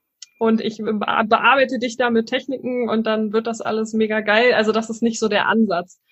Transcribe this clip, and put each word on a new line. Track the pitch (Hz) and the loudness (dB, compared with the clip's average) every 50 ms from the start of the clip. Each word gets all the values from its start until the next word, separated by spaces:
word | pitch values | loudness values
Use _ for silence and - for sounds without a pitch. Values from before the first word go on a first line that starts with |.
| _ _ _ _ - - _ - | _ _ _ _ -20 -20 _ -2
und | 226 226 226 220 | 0 2 2 2
ich | - 220 214 220 | 0 -4 -6 -4
be-, | 214 208 220 | -4 -4 -4
bearbeite | 208 - - - - 226 220 226 - 208 233 262 269 262 226 262 226 | -2 -2 0 0 0 2 2 2 4 4 4 4 4 2 0 0 -2
dich | 247 247 - - | -4 -4 -2 -2
da | 247 240 | 0 0
mit | 233 226 226 | 0 0 0
Techniken | - 247 262 - - 262 - - 247 247 247 240 214 | -2 -4 -6 -4 -6 -8 -6 -6 -4 -4 -4 -2 -2
und | 220 226 220 | -2 0 0
dann | 226 220 214 214 208 | 0 0 0 -2 0
wird | 208 226 226 | -2 -2 -2
das | 233 226 233 | -2 -6 -6
alles | - 208 214 220 220 220 | -6 -4 -4 -4 -4 -2
mega | 220 220 220 208 214 220 | -2 -2 0 0 -2 -2
geil. | 208 214 208 220 247 247 214 | 0 2 2 4 4 4 4
Also | - 214 214 | 4 2 2
das | 214 226 226 - | 0 0 -2 -4
ist | 220 - | -4 -2
nicht | 226 233 226 - | -2 -2 0 -2
so | 226 208 | -2 0
der | 208 196 - 123 | 0 0 2 2
Ansatz. | 202 226 220 196 170 175 180 - - _ _ _ | 2 2 2 2 0 -2 -4 -8 -14 _ _ _